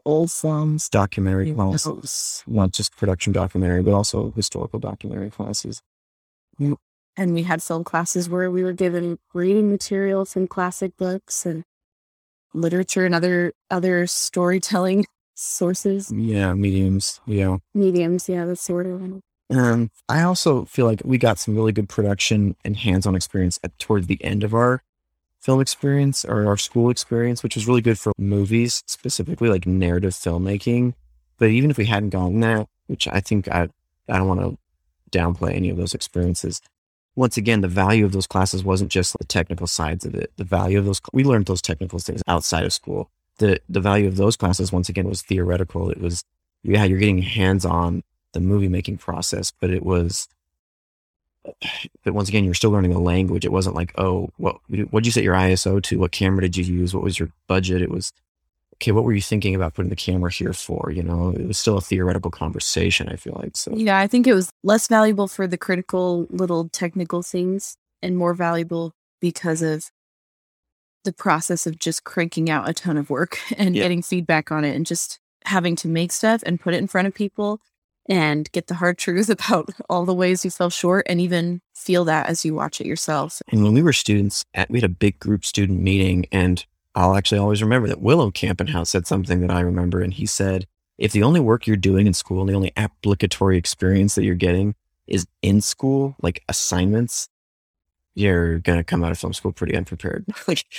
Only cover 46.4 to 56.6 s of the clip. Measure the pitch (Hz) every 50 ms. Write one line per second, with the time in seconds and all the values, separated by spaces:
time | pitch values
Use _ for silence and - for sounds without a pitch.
46.4 | _ _ _ _ - - 98 104 104 92 95 95 107 104 95 90 90 - - 107
47.4 | 95 95 98 95 90 87 85 85 87 87 87 85 - _ _ _ _ _ - 85
48.4 | 90 95 101 101 98 92 90 92 90 - 101 85 - - - 85 87 - 101 98
49.4 | 95 - - - - 90 90 90 85 92 90 87 85 85 87 - - - _ _
50.4 | _ _ _ _ _ _ _ _ _ _ _ _ _ _ _ _ _ _ _ _
51.4 | - - - - - - - - - - _ _ - 101 92 104 98 95 104 107
52.4 | 98 92 87 - - 107 104 101 92 90 87 87 87 87 90 92 95 90 87 90
53.4 | - - - 95 92 92 - 82 85 85 - - 95 95 92 90 90 85 - -
54.4 | - 98 - - _ - - 104 104 - - 110 113 117 113 117 101 95 90 92
55.4 | 92 92 92 92 - 92 95 101 95 - 110 101 92 87 - - 95 95 95 95
56.4 | 92 90 85 92